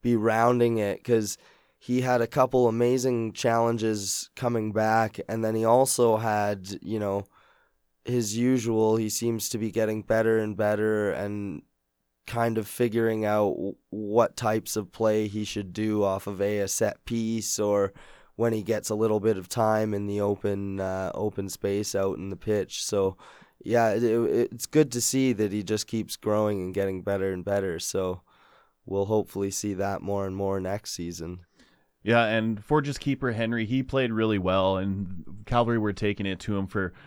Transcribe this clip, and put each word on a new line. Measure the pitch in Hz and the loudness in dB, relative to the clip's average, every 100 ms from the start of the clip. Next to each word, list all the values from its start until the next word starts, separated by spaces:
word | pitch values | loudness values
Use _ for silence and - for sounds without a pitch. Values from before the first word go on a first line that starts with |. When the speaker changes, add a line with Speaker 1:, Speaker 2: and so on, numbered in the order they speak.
Speaker 1:
be | 123 117 | 2 2
rounding | 110 110 117 123 120 113 | 4 4 4 6 4 2
it, | 101 - | -2 -4
'cause | - 117 104 - - _ _ _ | 2 2 2 -8 -16 _ _ _
he | - 123 | -2 0
had | 127 123 | 2 2
a | 117 | 2
couple | 139 127 127 120 | 2 2 4 4
amazing | 113 120 127 131 120 113 | 4 2 4 2 0 -4
challenges | 92 120 117 117 117 110 107 98 - - - | -2 2 4 2 2 0 -2 -4 -6 -8 -6
coming | 123 117 107 | -2 -2 -2
back, | 104 110 110 110 - - | 0 2 4 2 -4 -6
and | 113 110 | -2 -2
then | 110 | 0
he | |
also | 113 123 135 - 120 110 | 4 4 4 4 4 4
had, | 113 107 104 101 95 101 | 2 0 0 -4 -8 -12
you | - 110 | -6 -4
know, | 104 101 98 _ _ _ _ _ _ _ | -2 -2 -4 _ _ _ _ _ _ _
his | - 123 107 110 | -4 -2 0 0
usual, | 123 131 113 110 110 110 | 2 2 2 2 4 2
he | 107 | 0
seems | - 117 113 - | -2 -2 -2 -4
to | 110 | -4
be | 110 | -4
getting | 113 110 107 | 0 -2 -2
better | - 110 110 110 | 0 2 4 2
and | 107 98 | 0 -2
better | 104 104 110 107 101 | 0 2 2 2 0
and | 82 101 104 101 78 _ _ _ _ _ _ - | -2 -4 -4 -6 -10 _ _ _ _ _ _ -8
kind | 117 117 113 | -2 0 0
of | 104 | -4
figuring | - 120 113 113 110 | -2 0 2 2 2
out | 107 107 101 | 2 2 2
w-, | - 95 - _ | 0 -6 -8 _
what | 107 104 110 113 - | -8 0 4 2 2
types | 117 110 - 110 | 0 0 -2 -6
of | 95 | -6
play | - 110 107 107 | 0 2 2 0
he | 107 104 | -4 -6
should | 104 95 | -6 -8
do | 90 110 104 | -4 0 2
off | 98 95 - | 2 0 -6
of, | 95 | -2
A, | 101 104 | 0 0
a | 95 | -2
set | - 104 - - | 0 -2 -2 -6
piece, | 117 113 113 104 - | -2 -2 -2 -4 -2
or | 104 101 98 - - - - - | 2 4 2 -2 -20 -20 -20 -2
when | 117 | 0
he | 110 | 0
gets | 98 107 - | -2 -2 -2
a | 107 | 0
little | 110 107 | 2 2
bit | 107 98 | 2 0
of | 90 | -4
time | 120 110 107 110 | 0 2 2 0
in | 101 101 | -2 -4
the | 101 | -2
open, | 101 98 104 98 98 98 | 0 0 -2 -2 -4 -4
uh, | 95 95 95 | -4 -4 -4
open | - 104 101 98 | -4 -4 -4 -8
space | - 101 101 104 98 | -4 -2 -2 -2 0
out | 98 - | -2 -2
in | 95 | -8
the | 92 | -8
pitch. | - 104 90 - | -2 -2 -2 -6
So, | - 104 95 92 - - - _ | -2 0 0 -2 -20 -20 -20 _
yeah, | - 117 113 | 0 2 2
it, | 104 | 2
it, | 117 117 113 120 - | 2 2 2 2 0
it's | 117 - | -4 0
good | 151 139 | 2 2
to | 120 | 0
see | - 135 131 | 0 2 2
that | 104 104 | 2 0
he | 104 | -2
just | 95 107 - | -2 -4 -2
keeps | 110 101 - | -6 -6 -6
growing | 107 104 107 101 | 0 2 2 0
and | 92 | -4
getting | 95 98 95 | -2 -2 -2
better | 90 98 98 | -2 -2 -2
and | 92 90 | -2 -2
better. | 101 95 82 | -2 -2 -4
So | - 98 92 90 _ _ _ _ _ _ - | -4 -2 -2 -4 _ _ _ _ _ _ -6
we'll | 98 98 | -4 2
hopefully | 110 98 98 98 | 0 0 -4 -4
see | - 104 95 | -2 -4 -2
that | 98 98 | -2 -4
more | 95 101 98 | -4 -2 -2
and | 95 | -2
more | 98 98 | -2 -2
next | 92 104 - | -4 -6 -8
season. | - 85 87 82 90 - _ _ _ _ _ | -8 -8 -8 -10 -12 -16 _ _ _ _ _
Speaker 2:
Yeah, | 104 117 113 | 2 4 4
and | 110 113 104 | 0 0 -4
Forge's | - 151 143 139 | 0 0 0 -4
keeper, | - 131 131 | -4 -2 -2
Henry, | 110 113 117 107 | -2 -2 -2 -2
he | 131 | -2
played | 127 135 123 | 0 0 0
really | 110 110 104 | 2 2 2
well, | 90 95 95 95 | 2 2 2 2
and | 98 98 92 95 - 101 104 | -2 -4 -6 -8 -12 -14 -2
Cavalry | 120 117 117 | 0 2 2
were | 107 | 0
taking | 95 104 101 98 | -2 -2 -2 -4
it | 92 | -4
to | - 101 | -4 -4
him | 95 | -2
for | 104 92 - | -4 -4 -8